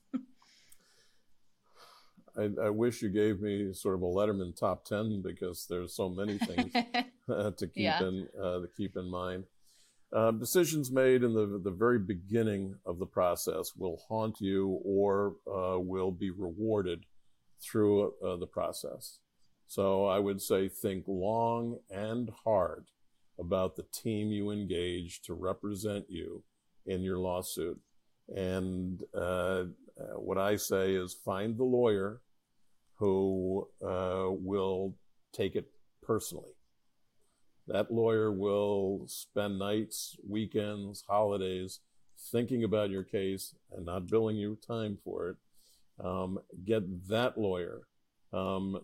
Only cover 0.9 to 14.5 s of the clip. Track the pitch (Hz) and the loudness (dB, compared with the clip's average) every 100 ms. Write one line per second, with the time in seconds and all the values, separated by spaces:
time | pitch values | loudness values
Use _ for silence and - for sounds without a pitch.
0.9 | _ _ _ _ - _ _ _ - - | _ _ _ _ -20 _ _ _ -20 -20
1.9 | - - - - - 107 - 104 107 120 | -20 -20 -20 -12 -2 -2 0 0 2 0
2.9 | 117 107 104 107 95 104 101 98 95 104 | 0 0 4 4 2 0 -2 -2 -2 -2
3.9 | 92 90 95 107 98 90 - 104 90 - | 0 2 2 2 0 -4 -2 -2 -2 -2
4.9 | 107 110 101 92 87 90 85 - 90 87 | -2 -2 -2 -4 -6 -6 -6 -6 -6 -4
5.9 | - 95 90 104 101 233 254 247 240 233 | -4 -4 -2 -4 -2 -2 -2 -2 -2 -2
6.9 | 240 240 _ - 110 104 - 90 101 104 | -4 -6 _ -4 -2 -2 -4 -6 -2 0
7.9 | 160 95 92 - 101 92 90 87 - 98 | 2 0 -2 -6 -6 -4 -2 -6 -6 -6
8.9 | 95 90 90 90 92 95 _ - _ _ | -4 -6 -4 -4 -6 -10 _ -20 _ _
9.9 | _ - 110 113 113 123 180 156 156 127 | _ -4 2 4 2 2 4 4 2 2
10.9 | 131 131 127 120 110 104 101 95 87 117 | 4 8 8 6 4 2 0 -2 2 4
11.9 | 120 95 90 98 113 110 98 95 98 92 | 4 2 -2 0 2 4 2 -4 -8 -6
12.9 | 87 92 95 90 87 - 85 87 - 90 | -6 -2 2 4 2 0 -2 -4 -6 -6
13.9 | - - 110 110 - 98 | -6 -4 -2 -2 -2 0